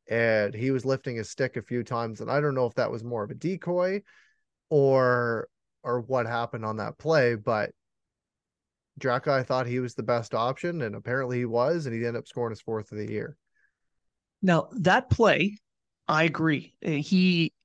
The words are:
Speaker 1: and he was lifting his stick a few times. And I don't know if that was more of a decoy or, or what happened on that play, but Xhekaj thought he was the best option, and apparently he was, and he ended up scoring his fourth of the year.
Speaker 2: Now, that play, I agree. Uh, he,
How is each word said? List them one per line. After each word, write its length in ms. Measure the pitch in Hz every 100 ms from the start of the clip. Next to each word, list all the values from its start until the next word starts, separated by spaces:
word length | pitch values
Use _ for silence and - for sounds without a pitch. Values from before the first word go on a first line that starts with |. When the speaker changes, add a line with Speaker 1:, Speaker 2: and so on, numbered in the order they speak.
| -
Speaker 1:
and 460 | 113 117 110 104
he 160 | 104 131
was 120 | 131
lifting 320 | 127 135 - 117
his 140 | 104
stick 260 | - 131 123
a 60 |
few 220 | - 123
times. 360 | 113 120 117 107
And 100 | 113
I 100 | 135
don't 140 | 147
know 120 | 131 120
if 80 |
that 160 | - 113
was 140 | 117
more 180 | 117 117
of 60 | 104
a 40 |
decoy 680 | - 160 185 - 175 180 202 - _ _ _ _ _ _
or, 800 | 151 139 135 127 123 120 117 - _ _ _
or 160 | 143 123
what 260 | 117 131 113
happened 380 | 120 117 120
on 120 | 110 110
that 200 | 104 -
play, 360 | 147 160 123 113
but 360 | 104 110 - - _ _ _ _ _ _ _ _ _ _ _ -
Xhekaj 460 | 131 123 151 135 123
thought 200 | 127 120
he 140 | 123
was 140 | 123
the 80 | -
best 320 | 113 120 117
option, 480 | 110 120 131 175 170
and 140 | 117 110
apparently 420 | 107 127 127 123
he 60 |
was, 420 | 123 113 127 175 139
and 80 |
he 60 | 113
ended 160 | 117 117
up 60 | -
scoring 240 | - 117
his 100 | 107
fourth 300 | - 110 104
of 80 | 104
the 100 | 107
year. 260 | 107 127 147 _ _ _ _ _ _ _ _ _ _
Speaker 2:
Now, 260 | 190 165 -
that 360 | 254 175 214 254
play, 480 | - 220 - 196 208 _ _ _ _ -
I 160 | 156
agree. 500 | 165 - 160 147 160 _
Uh, 60 | 175
he, 640 | 147 156 185 185 175 160 -